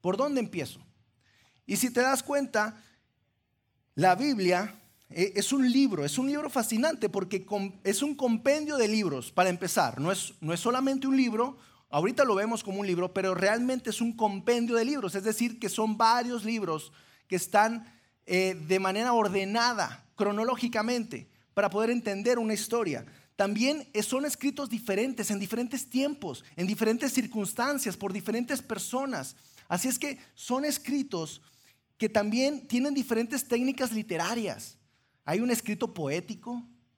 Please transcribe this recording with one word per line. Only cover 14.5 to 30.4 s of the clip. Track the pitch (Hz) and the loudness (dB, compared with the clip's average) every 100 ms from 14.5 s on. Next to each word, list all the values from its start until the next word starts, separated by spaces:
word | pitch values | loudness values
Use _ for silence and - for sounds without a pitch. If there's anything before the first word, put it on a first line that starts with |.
| 240 233 | 2 2
de | 233 | 2
libros, | 233 294 196 | 2 0 -2
es | 190 | -2
decir, | 202 220 240 233 | -2 0 -2 -2
que | 202 | -6
son | 208 220 220 | 0 0 4
varios | 226 240 240 240 | 4 4 0 -4
libros | 208 226 185 156 - - - _ _ | -2 -2 -2 -4 -6 -20 -20 _ _
que | 185 | -4
están, | - 208 220 233 220 - _ _ - | 2 4 4 2 -10 -20 _ _ 0
eh, | 185 190 180 156 | 2 2 -2 0
de | 190 | 2
manera | 190 196 247 | 2 0 2
ordenada, | 233 208 196 190 220 233 226 139 120 _ - | 4 4 2 0 2 2 2 -2 -4 _ -2
cronológicamente, | 202 208 226 240 233 226 220 247 226 120 - _ _ | 0 0 0 0 0 0 0 -2 -4 -10 -14 _ _
para | - 202 | 0 2
poder | 196 226 | 2 0
entender | 240 220 196 202 247 | 0 -2 -2 0 2
una | 220 | 2
historia. | 214 - 233 196 127 113 - _ | -2 -2 -2 0 -4 -8 -20 _
También, | - 196 214 254 302 - | 0 0 4 2 2 -2
eh, | 208 | -4
son | 214 254 285 | 0 0 -2
escritos | - 277 277 269 | -2 -2 -2 -6
diferentes, | 226 - 196 254 247 202 | -6 -2 0 0 -2 -4
en | 202 | -2
diferentes | 196 226 247 269 - | -2 -4 -4 -6 -4
tiempos, | 254 277 285 180 123 - - | 0 0 -2 -8 -10 -12 -4
en | 185 | -2
diferentes | 208 214 233 277 | 2 2 2 0
circunstancias, | - - 220 190 - 247 285 220 175 | 0 -2 -4 -4 -2 0 0 -2 -4
por | 196 | -4
diferentes | 190 180 226 240 285 | -4 -2 -2 -2 -4
personas. | - 214 - 254 269 208 127 - - - - | -4 -6 -4 -4 -2 -4 -6 -12 -20 -20 -4
Así | 180 254 | -2 0
es | 247 | -2
que | 294 277 - | -4 -8 -16
son | - | -18